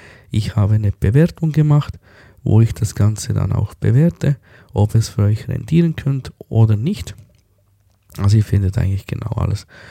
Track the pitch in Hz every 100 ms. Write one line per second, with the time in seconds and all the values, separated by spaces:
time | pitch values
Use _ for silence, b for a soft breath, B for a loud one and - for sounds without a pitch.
0 | B B B 107 90 - 98 107 104 -
1 | 98 135 170 - 160 156 151 147 - -
2 | b b b b - 110 113 - 104 -
3 | 104 107 - 101 98 - 107 - 104 123
4 | 170 - 143 139 b b b - 104 113
5 | - - 101 107 - - - 165 170 -
6 | 139 135 - - - 113 110 104 143 214
7 | - - - _ _ _ _ _ _ _
8 | _ - 101 110 - 98 95 90 92 98
9 | - - - - 90 98 - B B